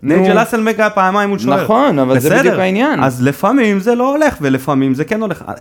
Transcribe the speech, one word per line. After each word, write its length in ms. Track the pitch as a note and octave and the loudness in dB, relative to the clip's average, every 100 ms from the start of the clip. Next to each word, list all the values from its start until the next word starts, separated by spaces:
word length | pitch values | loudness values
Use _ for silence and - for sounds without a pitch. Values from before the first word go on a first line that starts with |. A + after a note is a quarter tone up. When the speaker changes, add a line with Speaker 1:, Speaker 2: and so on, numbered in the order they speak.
Speaker 1:
נו. 140 | B2 F3 | -2 2
Speaker 2:
נייג'ל 280 | F#3+ G3+ | 2 2
אסלבנק 360 | A#3 A#3 A3 G#3+ | 0 0 -2 0
היה 100 | G#3+ | 0
פעמיים 400 | G#3 F#3 G3+ G3+ | 0 0 0 -2
מול 100 | G3+ | -2
שוער. 240 | C4 F#3+ | 0 0
Speaker 1:
נכון, 360 | D#3 A3+ C#4 D3+ | 2 2 2 2
אבל 200 | B2+ C3 | 2 2
זה 100 | C#3 | 2
Speaker 2:
בסדר. 100 | A3 | 2
Speaker 1:
בדיוק 160 | G3+ F#3 | 2 0
העניין. 440 | F#3+ G3 C#4+ A3 | 0 0 0 0
Speaker 2:
אז 200 | C3+ B2 | -2 0
לפעמים 560 | B2+ C#3 G3 C4+ A3 G3 | -2 0 0 2 2 0
זה 160 | G3 A#3+ | 0 0
לא 160 | B3+ | 0
הולך, 260 | C#4+ D4+ - | 0 0 0
ולפעמים 520 | C#3+ C3 C3 C3+ C3+ | -2 -2 -2 0 0
זה 120 | C3 D3+ | -2 -4
כן 160 | G#3+ | -4
הולך. 220 | A3 E3 - - | -4 -8 -12 -6